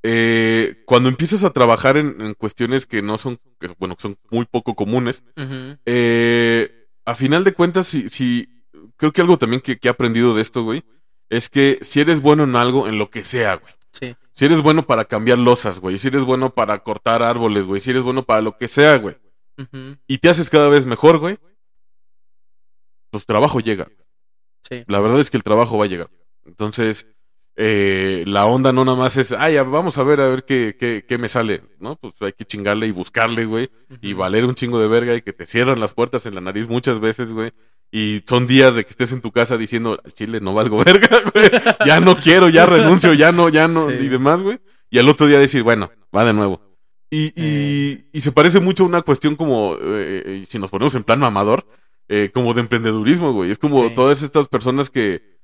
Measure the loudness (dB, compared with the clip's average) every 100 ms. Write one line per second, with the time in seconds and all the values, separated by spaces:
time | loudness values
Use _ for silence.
0 | -2 0 2 2 0 0 -2 -6 0 2
1 | 2 -2 -4 0 -2 2 2 4 2 2
2 | -2 -6 -12 -8 -10 -6 -4 -4 -4 -6
3 | -6 -6 -8 -12 _ _ -16 -10 -10 -10
4 | -12 -12 _ -6 -4 -6 -6 -6 -2 -2
5 | -2 -8 _ -16 -12 -12 -16 -12 -4 0
6 | 2 2 2 2 2 0 -2 _ _ _
7 | -10 -4 -2 0 -2 -2 -2 -2 -4 -6
8 | -8 -6 -4 -4 -8 _ _ -20 -20 _
9 | -2 0 2 2 0 -4 -6 -4 -4 -2
10 | -2 0 0 0 -4 -6 -6 -8 _ _
11 | _ _ _ -6 -4 2 2 2 -2 0
12 | 2 2 2 2 2 2 2 0 -2 -6
13 | -6 -8 -8 -4 -2 -4 _ _ _ -16
14 | -16 -18 _ -2 2 4 4 2 0 -2
15 | -2 -4 0 2 4 2 0 -6 -8 -6
16 | -4 -2 -2 -2 -2 -4 -4 -4 -6 -6
17 | -2 0 0 0 -2 -2 -4 -6 -4 -4
18 | -2 -6 -2 -2 -2 -8 -6 4 4 4
19 | 0 -14 _ _ _ -20 -18 -18 -20 -20
20 | -8 0 2 2 2 2 6 4 2 2
21 | 4 4 0 -10 _ _ _ _ _ _
22 | _ _ _ _ _ _ _ _ _ _
23 | _ -16 -4 0 0 0 -2 -6 -8 _
24 | _ _ _ _ _ _ -18 -16 -4 -2
25 | 2 2 0 -4 0 0 0 -2 -4 -6
26 | -12 _ _ _ -20 _ -8 -4 -4 -4
27 | -14 _ _ _ _ -4 -2 0 0 0
28 | -4 -4 -2 0 2 2 2 2 0 0
29 | 0 -2 -4 -2 0 0 0 -2 -4 -4
30 | 0 0 0 -2 -4 -4 -4 -6 -6 -6
31 | _ -6 -4 -4 -4 -6 _ _ -16 -14
32 | -18 _ -12 -10 -14 -8 -4 -2 -2 -6
33 | -8 -2 -2 -2 -4 -6 -8 _ _ -14
34 | -10 -6 -2 0 -2 -2 -4 -2 0 0
35 | 0 -4 -6 -16 -6 -2 0 -2 -4 -4
36 | -4 -4 -8 -12 -10 -8 -6 -4 -4 -2
37 | -4 -4 -10 -8 -10 _ _ _ _ -6
38 | -4 -6 -2 -2 4 6 6 4 -6 -6
39 | -6 -6 -4 -2 0 -2 -4 -6 -4 -6
40 | -10 -12 -8 -6 -4 -2 0 2 6 6
41 | 6 4 4 4 4 4 0 2 4 6
42 | 6 4 4 6 6 6 6 6 6 6
43 | 6 6 4 6 4 4 2 2 -2 -4
44 | -2 0 2 0 -2 -8 _ _ _ 4
45 | 4 4 6 6 4 2 2 0 -2 _
46 | _ 0 2 2 -2 -4 _ _ _ _
47 | -8 -6 -6 -4 -4 -2 -2 -2 -4 -6
48 | _ -6 -2 2 4 4 2 0 0 0
49 | 0 0 0 -2 -2 -2 -2 -4 -6 -6
50 | -6 -8 -10 -14 -12 -10 -8 -2 -2 -2
51 | 0 0 0 0 0 -2 -4 _ _ _
52 | _ -4 -2 -2 -2 -2 -2 -2 -2 -2
53 | 0 0 0 -2 -4 -4 0 0 0 2
54 | 0 0 0 -2 -2 -4 -2 -4 -4 -4
55 | -4 -4 _ _